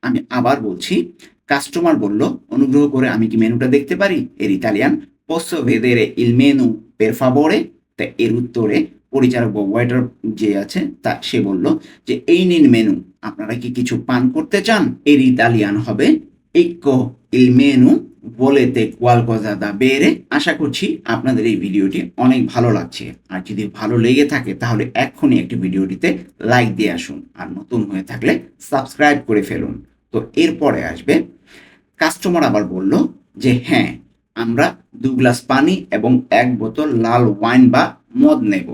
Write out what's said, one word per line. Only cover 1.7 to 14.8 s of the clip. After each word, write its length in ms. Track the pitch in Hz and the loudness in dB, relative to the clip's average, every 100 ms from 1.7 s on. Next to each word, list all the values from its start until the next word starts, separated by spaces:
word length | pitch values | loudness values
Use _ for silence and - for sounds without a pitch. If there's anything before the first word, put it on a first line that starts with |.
| 170 170 151 | -2 0 0
বলল, 160 | 101 104 135 127 _ | 0 -2 -2 -4 _
"অনুগ্রহ 300 | 131 139 139 147 | 0 2 4 2
করে 180 | 135 131 | 2 0
আমি 180 | 107 113 | 0 0
কি 60 | 113 | 2
মেনুটা 300 | 113 120 127 139 | 0 2 2 2
দেখতে 180 | 139 156 | 0 -2
পারি?" 220 | 196 165 - _ | 0 -2 -6 _
এর 120 | 107 95 | -2 -2
ইতালিয়ান, 340 | 113 101 139 156 - _ _ | -2 0 0 -2 -6 _ _
"Posso 280 | 160 - 170 123 | -6 -4 -4 0
vedere 340 | 113 123 120 101 - | 0 2 2 0 0
il 80 | 120 120 | 2 4
menù, 260 | 139 139 120 110 - _ | 4 4 0 -2 -12 _
per 140 | 110 110 | -2 0
favore?" 380 | 127 131 156 208 - _ _ - | 0 2 2 0 -2 _ _ -10
তা 80 | - - | -10 -2
এর 140 | 113 117 | -2 0
উত্তরে 360 | 123 123 107 131 - - _ | -4 -2 0 0 -2 -8 _
পরিচারক 400 | 135 123 123 117 101 | 0 0 2 -2 -2
বা 60 | 98 | -2
ওয়েটার 320 | 110 123 123 127 _ 113 101 | 0 0 0 -4 _ -10 -4
যে 100 | 104 98 | -2 -2
আছে 180 | 98 - - - | -4 -6 -6 -6
তা 100 | - - - | -6 -6 -4
সে 100 | 117 | -4
বলল 260 | 98 92 139 156 - - - | -2 -2 0 -2 -4 -20 -6
যে, 80 | 127 - | -6 2
"এই 80 | 175 185 | 2 4
নিন 140 | 170 143 | 4 6
মেনু, 200 | 113 110 90 90 _ 110 | 6 2 -2 -6 _ -16
আপনারা 260 | - 107 | -12 -8
কি 140 | 123 123 123 | -8 -6 -6
কিছু 160 | 123 117 - | -4 -4 -2
পান 140 | 123 127 | 0 2
করতে 240 | 151 151 202 214 | 0 -2 -2 2
চান?" 140 | 214 | 0